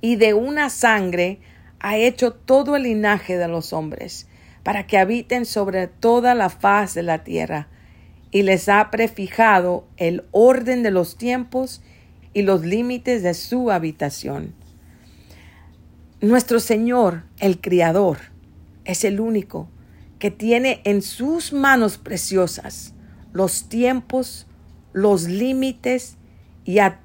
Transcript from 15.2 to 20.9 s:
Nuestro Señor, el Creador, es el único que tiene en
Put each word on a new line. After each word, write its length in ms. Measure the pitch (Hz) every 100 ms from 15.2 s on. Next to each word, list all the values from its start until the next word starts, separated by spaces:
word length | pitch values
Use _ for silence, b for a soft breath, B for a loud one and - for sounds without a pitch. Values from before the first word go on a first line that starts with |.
| b b b b b b - - - _
Nuestro 400 | 208 247 240 233
Señor, 640 | - 220 233 247 214 170 - -
el 200 | 196 180
Creador, 580 | - 180 165 170 196 151 - - - - - -
es 200 | - 185
el 160 | 208 196
único 480 | 226 220 190 156 160 - b b b -
que 120 | 202
tiene 500 | - 220 233 262 247
en 180 | 202